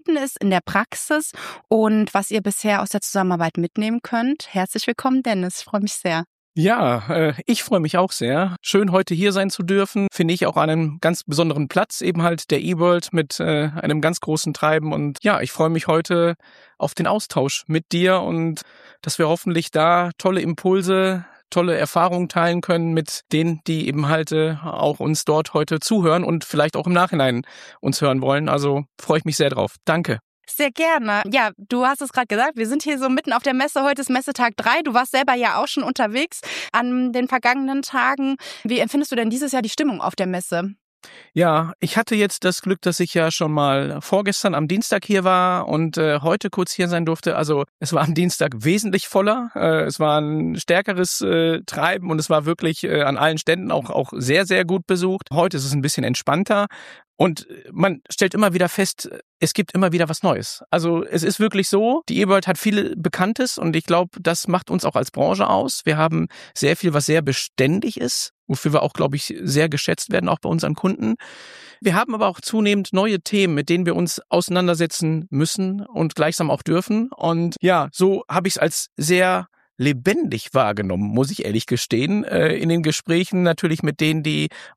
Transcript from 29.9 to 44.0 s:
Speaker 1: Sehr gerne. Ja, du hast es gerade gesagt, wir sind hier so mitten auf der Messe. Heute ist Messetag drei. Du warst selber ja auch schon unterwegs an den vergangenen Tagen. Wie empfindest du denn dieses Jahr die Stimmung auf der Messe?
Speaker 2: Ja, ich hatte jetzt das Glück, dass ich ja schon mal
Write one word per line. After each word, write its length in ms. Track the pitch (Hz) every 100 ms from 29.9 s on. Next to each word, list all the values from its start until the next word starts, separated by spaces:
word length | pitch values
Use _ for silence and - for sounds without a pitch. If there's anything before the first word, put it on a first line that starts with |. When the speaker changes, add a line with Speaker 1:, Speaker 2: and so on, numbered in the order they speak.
| 165 165 113 _ _ -
Speaker 1:
Sehr 220 | - 285
gerne. 520 | 233 330 320 214 202 196
Ja, 200 | 262 220 -
du 280 | 202 247 254
hast 160 | 277
es 100 | 277
gerade 160 | - 240
gesagt, 300 | 208 277 247
wir 100 | 220
sind 160 | 285
hier 160 | 302 277
so 80 | 262
mitten 240 | 262 302
auf 120 | 240
der 100 | 277
Messe. 300 | 254 294 294
Heute 180 | 277 277
ist 80 | 269
Messetag 480 | 254 277 262 240 -
drei. 240 | 226 294
Du 120 | 294
warst 180 | 233 254
selber 240 | 262 269 247
ja 260 | 226 185
auch 60 | 277
schon 160 | 294
unterwegs 580 | 247 262 214 240 330 - - - -
an 400 | 233 247 254 254
den 160 | 247 247
vergangenen 520 | 254 240 269 269 269
Tagen. 540 | - 262 247 269 269 269 - - 214
Wie 140 | 240
empfindest 340 | 220 285 294
du 20 | 233
denn 140 | 226
dieses 240 | 247 285
Jahr 80 | 262
die 80 | 214
Stimmung 320 | - 302 185
auf 160 | - -
der 100 | 185
Messe? 460 | 180 - 170 196 - _ _ - - -
Speaker 2:
Ja, 400 | 160 170 156 165 -
ich 160 | 165 220
hatte 200 | 226 214
jetzt 280 | 202 -
das 180 | 180 -
Glück, 200 | 190 190
dass 180 | 185 170
ich 140 | 175
ja 160 | 170 160
schon 220 | - 156
mal 480 | 151 143 139 139 147